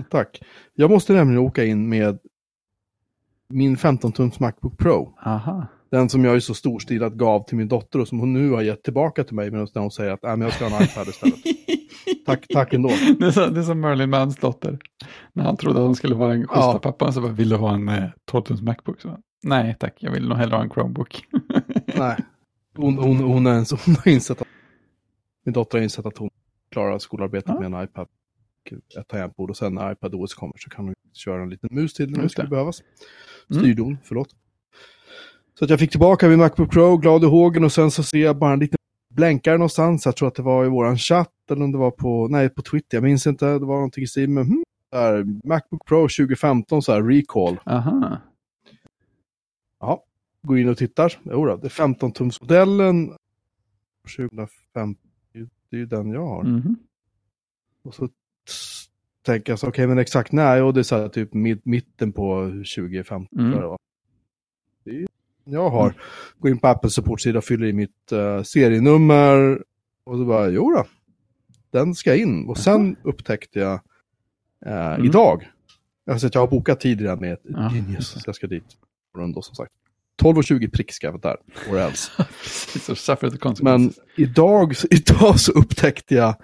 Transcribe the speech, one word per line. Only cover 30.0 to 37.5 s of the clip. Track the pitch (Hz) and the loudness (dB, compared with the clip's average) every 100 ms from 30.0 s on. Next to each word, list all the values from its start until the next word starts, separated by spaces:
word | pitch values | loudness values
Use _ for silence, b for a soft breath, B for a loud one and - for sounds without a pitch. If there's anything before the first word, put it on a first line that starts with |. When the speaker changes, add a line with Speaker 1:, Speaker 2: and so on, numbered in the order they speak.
| 95 92 | -10 -10
Speaker 1:
O | |
S | 95 | -12
kommer | - 85 - | -12 -14 -16
så | - | -20
kan | - 98 | -14 -12
hon | 92 _ | -12 _
köra | - 101 92 | -18 -10 -10
en | 90 | -10
liten | 95 - | -12 -10
mus | 131 156 | -6 -6
till | - 139 | -6 -8
när | 147 | -4
det | |
Speaker 2:
Just | 160 | -6
Speaker 1:
skulle | - 147 | -4 -6
Speaker 2:
det. | |
Speaker 1:
behövas. | 135 151 - _ b b b b b b | -4 -4 -8 _ b b b b b b
Speaker 2:
Mm. | 147 | 0
Speaker 1:
Styrdon, | 139 113 117 143 | 2 2 -2 -8
förlåt. | - 117 135 _ _ _ _ B B B B B B B B - | -10 -10 -10 _ _ _ _ B B B B B B B B -6
Så | 147 | 2
att | |
jag | 151 | 2
fick | 160 | 2
tillbaka | 147 175 190 170 | 4 6 6 6
min | 165 | 8
MacBook | 160 - 160 | 6 4 2
Pro, | 170 175 175 | 6 6 6
glad | 160 160 | 6 6
i | 160 | 6
hågen, | 165 170 | 6 6